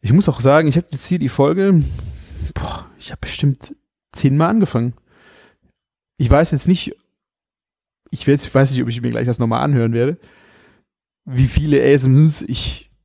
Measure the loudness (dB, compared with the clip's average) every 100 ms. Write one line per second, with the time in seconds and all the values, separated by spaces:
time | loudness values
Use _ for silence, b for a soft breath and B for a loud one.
0 | 4 2 2 2 4 4 4 0 -2 -8
1 | -4 -2 -2 0 0 2 2 2 2 B
2 | B B B B B -8 -10 -12 -16 _
3 | -18 -14 -12 -4 -2 -2 -8 -20 _ _
4 | _ -2 0 2 0 2 0 -2 -4 -8
5 | b b b b b b b _ _ _
6 | _ _ 2 4 4 0 0 0 -2 -14
7 | _ _ _ _ _ _ _ _ _ _
8 | _ -8 0 0 2 0 2 0 -4 -4
9 | -6 -4 -4 -2 -2 -2 0 0 0 0
10 | -2 -4 b b b b b b _ _
11 | _ _ -8 -2 0 0 2 2 4 4
12 | 4 4 4 0 -8 -8 -8 -10 _ _